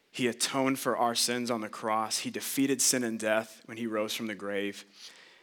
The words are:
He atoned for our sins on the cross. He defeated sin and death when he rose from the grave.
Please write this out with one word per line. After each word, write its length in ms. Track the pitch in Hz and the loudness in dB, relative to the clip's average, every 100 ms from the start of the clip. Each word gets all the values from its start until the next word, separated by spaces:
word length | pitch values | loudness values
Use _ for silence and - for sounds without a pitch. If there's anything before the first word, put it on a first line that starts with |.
| _ | _
He 160 | - 120 | -2 0
atoned 500 | 113 - 135 131 135 | 0 0 2 2 2
for 180 | 135 107 | 0 2
our 200 | 120 117 | 2 2
sins 340 | - 123 120 | 0 0 0
on 120 | 117 | -2
the 60 | 110 | -4
cross. 500 | - 113 110 110 - | -6 0 0 0 -2
He 120 | 127 | -4
defeated 500 | 110 - - 135 131 | -6 -4 0 2 4
sin 220 | - 127 | 4 4
and 160 | 120 113 | 2 0
death 440 | 110 110 113 - | 2 2 2 -6
when 140 | - 113 | -14 -8
he 100 | 117 | -4
rose 260 | 107 107 | -2 -2
from 140 | - 113 | -2 -6
the 80 | 98 | -6
grave. 480 | 98 101 101 98 - - - - - - | -4 -2 -2 -4 -12 -20 -20 -20 -20 -20